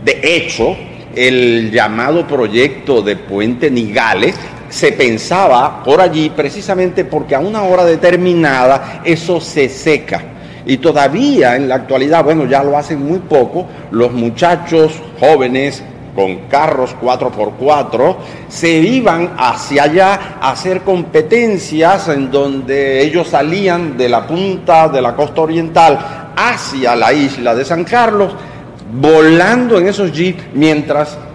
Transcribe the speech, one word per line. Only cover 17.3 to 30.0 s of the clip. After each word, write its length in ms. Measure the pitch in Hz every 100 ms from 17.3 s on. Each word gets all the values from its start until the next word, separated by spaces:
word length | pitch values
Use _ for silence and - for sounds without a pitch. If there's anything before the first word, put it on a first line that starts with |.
por 220 | 107 104
cuatro 640 | 104 135 147 123 117 147 185 - - -
se 220 | - 165
iban 640 | 165 175 262 220 165 175 165
hacia 460 | 127 113 - 139
allá 540 | 147 170 190 196 - -
a 100 | 131
hacer 300 | 127 185 185
competencias 1300 | 196 185 156 160 156 226 233 190 - 151 160 196 165
en 200 | 143 135
donde 720 | 139 143 139 127 139 139 135
ellos 280 | 151 165 160
salían 680 | 147 147 185 196 175 165 123
de 140 | 123
la 180 | 117 117
punta 600 | 165 196 175 - 160 160
de 120 | 135
la 140 | 123 120
costa 240 | 147 143
oriental 960 | 160 165 165 170 165 - - - - -
hacia 640 | 220 240 - 135 123 120
la 160 | 113
isla 420 | 147 139 131 120 117
de 80 |
San 220 | 139 170 170
Carlos, 480 | 240 226 208 185 - - - - - -
volando 840 | 120 147 160 160 165 185 247 247 214
en 100 | 180
esos 240 | 202